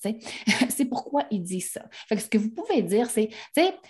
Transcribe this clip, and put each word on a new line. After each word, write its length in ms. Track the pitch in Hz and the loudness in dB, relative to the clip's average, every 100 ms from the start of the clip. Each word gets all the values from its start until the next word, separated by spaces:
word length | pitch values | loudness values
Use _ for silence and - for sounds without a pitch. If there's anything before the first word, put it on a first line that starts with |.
tu 80 | 202 | -6
sais. 80 | 220 - - - | -6 -8 -4 0
<laughs> 240 | - 247 | 2 2
C'est 160 | - 254 | 0 0
pourquoi 380 | 247 - 285 - | -2 -2 -2 0
il 120 | 202 | -2
dit 180 | 175 185 | -2 -4
ça. 220 | - - - - - | -6 -10 -14 -12 -2
Fait 80 | 208 | -2
que 60 | |
ce 60 | - | 2
que 100 | 214 | 2
vous 120 | 214 | 2
pouvez 300 | - 453 311 | -2 0 2
dire, 300 | 175 208 233 | 4 2 2
c'est, 180 | 220 220 | 2 0
tu 80 | - - | -2 -2
sais, 140 | 285 359 | 2 2
vous 40 | 370 | 2